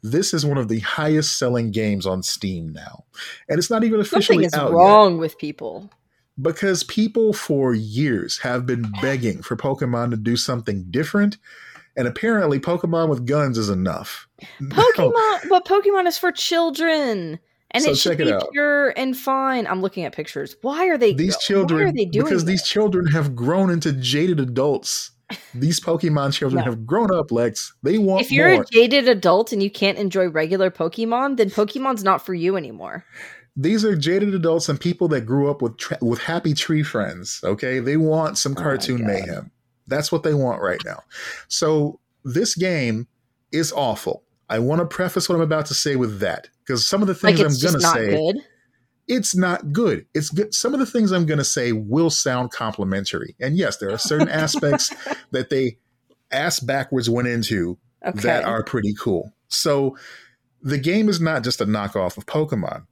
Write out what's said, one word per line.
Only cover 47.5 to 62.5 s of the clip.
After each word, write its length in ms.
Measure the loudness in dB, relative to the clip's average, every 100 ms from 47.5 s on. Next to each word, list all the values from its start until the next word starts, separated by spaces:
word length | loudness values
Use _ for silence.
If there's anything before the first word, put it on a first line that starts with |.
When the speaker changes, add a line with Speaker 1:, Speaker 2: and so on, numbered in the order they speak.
| 2
Speaker 1:
I'm 40 |
Speaker 2:
just 120 | 2
Speaker 1:
gonna 80 | 4
Speaker 2:
not 140 | 4 2
Speaker 1:
say, 220 | 2 2 0
Speaker 2:
good? 100 | -2 -8 _ _ _ _ _ -4
Speaker 1:
it's 280 | -2 0 0
not 360 | 0 0 -2
good. 340 | 0 0 0 -4 -6
It's 140 | -4
good. 240 | -2 -2
Some 200 | -2 -2
of 60 | 0
the 60 | 0
things 260 | 2 2
I'm 140 | 2 2
gonna 160 | 0 0
say 260 | 0 0
will 380 | -2 0 2 2
sound 420 | 2 -2 -2 -4
complimentary. 840 | -4 -6 -4 -2 -2 -4 -6 -8 -8
And 160 | -2 0
yes, 220 | 0 -2
there 140 | -6
are 60 | -4
certain 280 | -2 0 0
Speaker 2:
<laughs> 140 | 0
Speaker 1:
aspects 480 | -2 0 0 0 -2 -6 -10 -10 -6
that 180 | -6 -2
they 280 | -2 -2 -6 _ _ _ _ _
ass 280 | -4 -2 -4
backwards 500 | -2 -4 -2 -2 0
went 180 | 0 0
into 480 | -2 -2 -2 -2 -6 _ _ -8
Speaker 2:
Okay. 140 | -2
Speaker 1:
that 220 | 0 0
are 200 | 0 -4
pretty 300 | -2 -2 -2 -2
cool. 320 | -2 -2 -4 _ _
So 480 | -4 0 2 0 -4 -20 -20 -20 _ _ _
the 160 | -4 -2
game 280 | 0 2 2
is 140 | 2
not 220 | 2 0
just 180 | -2 -2
a 40 | 0
knockoff 520 | 0 -2 -2 -2 -4
of 80 | -6
Pokemon. 600 | -4 -2